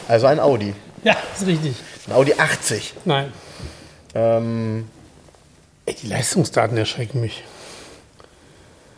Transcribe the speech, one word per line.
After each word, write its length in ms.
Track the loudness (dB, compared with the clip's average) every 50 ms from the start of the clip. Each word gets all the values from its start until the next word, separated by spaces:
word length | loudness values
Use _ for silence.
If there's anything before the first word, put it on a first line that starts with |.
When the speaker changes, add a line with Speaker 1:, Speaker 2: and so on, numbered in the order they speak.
| -2 2
Speaker 1:
Also 200 | 4 6 6 6
ein 120 | 4 6
Audi? 340 | 4 4 4 4 0 -4 -6 -8 -12 -20 -14 -4 0
Speaker 2:
Ja, 140 | 0 0 0 -2 -8 -6
ist 120 | -4 0 0
richtig. 280 | 0 0 0 -2 -6 -6 -10 -16 -18 -18 -8 0
Speaker 1:
Ein 60 | 4
Audi 200 | 4 4 4 4 2
achtzig? 560 | 2 0 0 -2 -2 -2 -2 -2 -4 -8 -12 -8 -2
Speaker 2:
Nein. 300 | 0 0 0 0 -4 -8 -16 -18 -20 -18 -14 -14 -14 -16 -16 -20 -20 -20 -20 -18 -8 -2
Speaker 1:
Ähm. 720 | 0 2 4 4 2 2 0 -2 -2 -2 -2 -4 -4 -6 -8 -14 -20 -20 -20 -20 -20 -20 -20 -20 -20 _ -20 _ _ _ _ _ _ -8 -8
Speaker 2:
Ey, 80 | -8
die 120 | -6 -6 -6
Leistungsdaten 680 | -4 -2 -2 0 2 0 0 2 2 2 2 2 2 0
erschrecken 420 | 0 -2 -2 -6 -6 -4 -2 -2
mich. 220 | -2 -2 -4 -8 -16 -18 -20 -20 -20 -20 -18 -18 -20 -20 -20 -20 -20 -20 _ _ -20 -20 _ _ -20 -20 -20 -20 -20 -20 -20 -20 -20 -20 -20